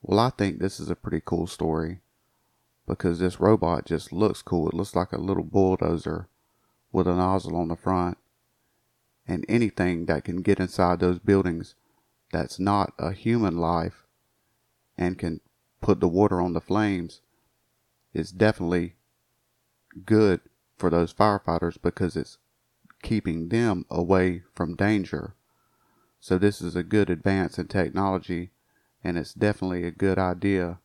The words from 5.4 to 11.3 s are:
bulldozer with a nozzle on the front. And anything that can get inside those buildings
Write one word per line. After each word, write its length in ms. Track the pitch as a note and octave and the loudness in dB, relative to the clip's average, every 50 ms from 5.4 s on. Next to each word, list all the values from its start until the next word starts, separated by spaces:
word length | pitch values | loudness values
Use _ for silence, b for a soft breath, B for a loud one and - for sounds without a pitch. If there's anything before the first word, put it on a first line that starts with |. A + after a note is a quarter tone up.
| E2 | -4
bulldozer 880 | D#2+ - G2 G2 F#2+ F#2 F2+ - E2 E2+ D#2+ - D#2+ D#2+ E2+ F#2 - _ _ _ _ _ _ _ _ _ _ _ _ - | 0 2 4 4 4 4 2 0 0 -2 -2 -2 -6 -6 -6 -8 -12 _ _ _ _ _ _ _ _ _ _ _ _ 0
with 160 | F#2 F2 F2 | 0 2 2
a 80 | F2 | 2
nozzle 400 | F2+ F#2 F#2 F#2+ F#2+ F2+ D#2+ D#2+ | 2 2 2 0 0 -2 -2 -4
on 100 | E2+ E2+ | -4 -2
the 80 | E2 E2+ | -4 -4
front. 420 | - - F#2 F#2 F2+ F2 F2+ F#2 _ _ _ _ _ _ _ _ _ _ _ _ _ _ _ _ _ _ _ _ _ _ | -6 -2 0 0 0 0 -2 -4 _ _ _ _ _ _ _ _ _ _ _ _ _ _ _ _ _ _ _ _ _ _
And 180 | - F2+ F2 - - | -6 -4 -4 -2 0
anything 580 | G#2+ A#2 A#2 G#2 - - F#2+ F2+ F2+ E2 E2+ | 2 2 2 0 0 0 0 0 0 -2 -2
that 160 | E2+ E2+ D2 - | -2 -2 -2 -2
can 180 | - F2 F2+ | -4 -6 -4
get 200 | F2+ G#2+ G2+ - | 2 2 2 2
inside 400 | F#2 F2+ - - F#2 F2 F2+ E2+ | 2 -4 0 2 2 2 4 2
those 180 | F#2 F2+ F2+ F2 | 2 0 0 0
buildings 560 | _ - | _ 4